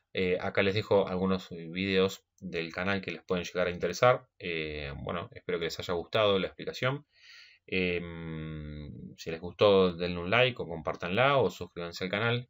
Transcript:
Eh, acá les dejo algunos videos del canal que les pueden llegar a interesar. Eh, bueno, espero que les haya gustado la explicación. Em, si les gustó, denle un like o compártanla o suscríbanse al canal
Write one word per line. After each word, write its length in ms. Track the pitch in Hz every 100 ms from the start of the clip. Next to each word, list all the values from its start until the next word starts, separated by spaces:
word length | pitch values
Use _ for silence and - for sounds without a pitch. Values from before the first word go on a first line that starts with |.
| _
Eh, 240 | - 92 90
acá 220 | 98 104
les 100 | 98
dejo 340 | 101 - 101 92
algunos 420 | 92 95 95 -
videos 760 | 85 82 87 98 95 95 - _ _
del 320 | 95 85 82
canal 280 | 85 92 98
que 100 | 92
les 120 | 82
pueden 220 | - 92 87
llegar 220 | 90 90
a 40 |
interesar. 560 | 87 87 90 123 131 - _
Eh, 520 | 92 82 78 76 71 -
bueno, 260 | - 98 110
espero 280 | - - 90
que 60 | 82
les 140 | -
haya 140 | -
gustado 460 | 87 80 110 104 98
la 80 | 87
explicación. 580 | - 85 - 127 143 - _ - - - _ -
Em, 1500 | 92 90 87 85 82 82 80 78 78 76 76 73 62 - -
si 140 | -
les 100 | 80
gustó, 540 | 87 87 104 98 92
denle 260 | 85 90 87
un 120 | 87
like 280 | 113 127 123
o 80 | 82
compártanla 720 | 85 80 - 87 98 131 139
o 140 | 95
suscríbanse 540 | - 87 - 85 85 92
al 40 |
canal 400 | 101 117 120